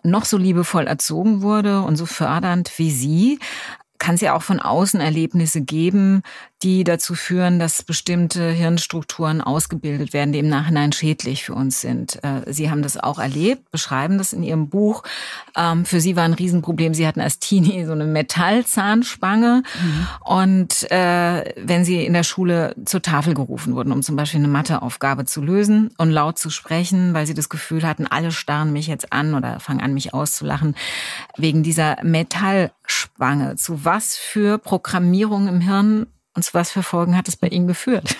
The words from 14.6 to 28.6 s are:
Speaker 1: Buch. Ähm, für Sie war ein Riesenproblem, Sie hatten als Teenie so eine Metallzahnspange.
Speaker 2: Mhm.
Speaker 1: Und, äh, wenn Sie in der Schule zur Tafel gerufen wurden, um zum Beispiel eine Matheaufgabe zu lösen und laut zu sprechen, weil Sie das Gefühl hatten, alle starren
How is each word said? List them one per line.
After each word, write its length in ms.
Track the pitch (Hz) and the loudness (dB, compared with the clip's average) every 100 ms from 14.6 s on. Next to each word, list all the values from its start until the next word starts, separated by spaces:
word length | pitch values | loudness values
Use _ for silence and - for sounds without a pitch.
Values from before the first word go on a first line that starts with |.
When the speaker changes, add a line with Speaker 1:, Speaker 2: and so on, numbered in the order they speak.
| 147 | 0
Speaker 1:
Buch. 340 | 202 208 220 - - - - - | 2 2 0 -6 -12 -12 -14 -8
Ähm, 300 | - 170 165 | -2 0 2
für 160 | 170 175 | 2 2
Sie 160 | 180 175 | 2 2
war 80 | |
ein 80 | 165 | 2
Riesenproblem, 640 | 165 180 175 156 165 165 | 2 2 0 0 0 0
Sie 120 | 160 160 | 2 0
hatten 140 | - | 0
als 180 | 151 - | -2 -2
Teenie 460 | - 196 170 185 | 2 4 4 2
so 80 | 160 | -2
eine 140 | 156 151 | -2 0
Metallzahnspange. 1600 | 156 147 170 175 226 247 220 196 226 247 - 190 214 240 247 | 0 0 0 2 2 2 0 2 2 2 -2 0 4 4 4
Speaker 2:
Mhm. 440 | 254 - 175 151 180 - | 2 -2 -2 -2 -4 -6
Speaker 1:
Und, 680 | - 185 190 190 175 - - | -2 2 4 4 2 -2 0
äh, 640 | 185 175 175 170 175 - - | 2 4 2 2 0 -4 -6
wenn 280 | - 175 | 0 2
Sie 200 | 180 180 | 2 2
in 100 | 160 | 2
der 100 | 175 | 2
Schule 500 | 165 - 180 170 160 - | 0 0 0 2 0 -4
zur 180 | - 185 | -4 -2
Tafel 320 | - 147 156 | 0 0 2
gerufen 400 | 143 131 127 120 | 0 -2 -4 -4
wurden, 180 | 123 135 | -2 0
um 100 | 139 | -2
zum 140 | 135 143 | -2 -2
Beispiel 240 | 151 151 | 0 2
eine 80 | 147 | 2
Matheaufgabe 800 | 143 147 156 123 - 139 135 131 | 2 0 -2 -4 -4 -2 -2 -4
zu 160 | 151 | -4
lösen 480 | 143 196 208 214 220 - | 0 2 4 4 2 2
und 120 | 160 | 2
laut 280 | 156 151 - | 2 0 -2
zu 100 | 160 | -6
sprechen, 640 | - - 165 175 185 180 | -8 -4 -4 0 2 2
weil 140 | 160 151 | 0 -2
Sie 80 | |
das 140 | 151 147 | -4 -6
Gefühl 380 | 151 - 160 160 | -8 -6 -2 -2
hatten, 200 | 151 - | -2 -2
alle 260 | 143 165 | -2 -2
starren 400 | 160 - 147 | -4 -4 0